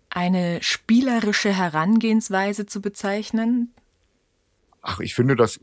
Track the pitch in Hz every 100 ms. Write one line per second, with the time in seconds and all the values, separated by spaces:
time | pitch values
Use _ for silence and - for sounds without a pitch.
0 | - 180 180 185 175 170 - - - 233
1 | 262 233 214 208 208 190 175 151 170 226
2 | 220 220 - 190 196 208 202 202 202 -
3 | 196 202 214 220 226 247 240 _ _ _
4 | _ _ _ _ _ _ _ _ - 98
5 | - - 123 123 110 -